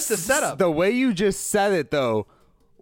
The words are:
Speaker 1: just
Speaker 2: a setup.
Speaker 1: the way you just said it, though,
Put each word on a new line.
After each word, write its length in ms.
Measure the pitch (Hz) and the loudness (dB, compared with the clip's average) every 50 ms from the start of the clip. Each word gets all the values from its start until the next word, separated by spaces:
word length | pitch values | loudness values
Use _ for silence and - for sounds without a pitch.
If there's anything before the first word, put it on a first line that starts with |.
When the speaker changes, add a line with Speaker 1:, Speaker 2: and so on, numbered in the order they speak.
| - - | 0 -2
Speaker 1:
just 20 | |
Speaker 2:
a 60 | 220 | -2
setup. 400 | 185 160 220 262 302 269 160 - - | -2 0 0 0 0 0 -2 0 0
Speaker 1:
the 100 | 190 175 | 0 0
way 220 | 156 151 180 202 | 2 2 0 2
you 200 | 233 247 262 262 | 2 2 0 0
just 360 | 208 160 214 196 185 - - | 0 0 0 0 0 -2 -4
said 240 | - - 208 196 208 196 | -2 0 0 2 2 2
it, 160 | 170 135 - | 0 -2 -2
though, 380 | - 143 131 117 110 107 101 - _ _ _ _ _ _ _ _ _ - | -2 0 0 0 0 -2 -2 -6 _ _ _ _ _ _ _ _ _ -6